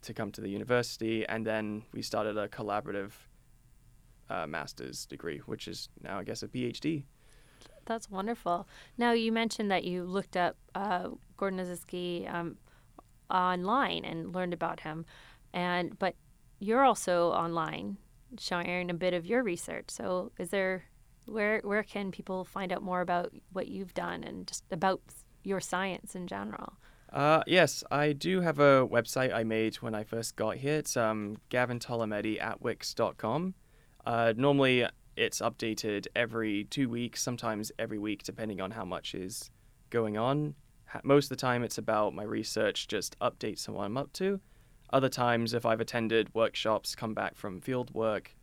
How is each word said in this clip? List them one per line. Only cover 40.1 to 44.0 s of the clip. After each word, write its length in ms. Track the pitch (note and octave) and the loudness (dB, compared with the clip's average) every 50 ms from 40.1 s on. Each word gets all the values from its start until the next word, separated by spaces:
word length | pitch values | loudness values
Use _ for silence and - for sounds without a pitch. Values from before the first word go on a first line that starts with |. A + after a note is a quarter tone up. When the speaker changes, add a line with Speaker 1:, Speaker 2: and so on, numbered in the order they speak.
| G#2 | 2
Speaker 1:
on. 380 | G#2+ A2+ B2 C#3 D3 D3+ D3+ C#3+ - - - - - - | 0 2 2 2 2 0 -2 -4 -8 -16 -20 -20 -20 -20
Ha-, 140 | - - - - | -12 -12 -8 4
most 220 | C3+ C#3 D3 C#3 | 6 6 6 6
of 40 | - | 4
the 60 | C3 | -4
time, 260 | A#2+ - B2+ B2 A#2+ A#2+ | -2 0 2 2 2 0
it's 160 | A2 - - | -2 -4 -4
about 360 | A2 A2 G#2+ G#2+ G#2+ G#2 D2 | 0 2 4 4 4 2 0
my 80 | E2 G#2+ | -2 -6
research, 640 | G#2+ A2 A2 A2 - - G#2+ A2 G#2 F#2+ - - - | -4 -4 -4 -4 -2 0 2 2 2 2 0 -4 -2
just 300 | - G#2 F#2 - - - | -2 -2 -2 -4 -6 -2
updates 480 | - A#2+ - - - A2+ F#2+ - - - | -2 -2 -2 -2 -6 -6 -4 -6 -8 -8
on 60 | G#2 | -6
what 100 | F#2+ G2+ | -6 -4
I'm 120 | G2+ G#2+ | -4 -2
up 160 | C3 | -4